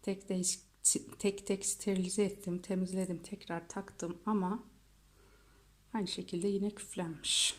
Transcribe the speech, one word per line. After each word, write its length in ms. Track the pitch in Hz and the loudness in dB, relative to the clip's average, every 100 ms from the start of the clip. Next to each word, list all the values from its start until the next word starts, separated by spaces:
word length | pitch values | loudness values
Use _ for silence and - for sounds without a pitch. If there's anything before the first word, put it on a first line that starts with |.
Tek 260 | - 190 - | -2 -4 0
tek, 320 | 185 180 - - _ - - - - | 2 2 0 -8 _ 4 4 -2 0
tek 280 | 202 196 - | 0 0 -2
tek 180 | 196 - | 0 0
sterilize 580 | - - 190 180 208 | 0 2 2 2 2
ettim. 380 | 196 202 - 175 | 2 2 -4 -4
Temizledim. 600 | - 185 185 185 180 170 | 0 0 2 0 0 -2
Tekrar 460 | - 208 - 165 - | -6 -12 -6 -6 -4
taktım 520 | 196 190 - 170 170 - | -8 -8 -6 -6 -4 2
ama 380 | 214 180 226 - - - - - - - - - - - - - | 2 2 -2 -6 -20 -20 -20 -20 -20 -20 -20 -20 -20 -20 -20 -6
aynı 140 | 226 190 | -2 -2
şekilde 400 | - 185 175 202 | -4 -4 0 2
yine 280 | 196 202 202 | 2 0 -2
küflenmiş. 800 | - - 170 151 - - - | -8 -4 -4 -4 2 4 4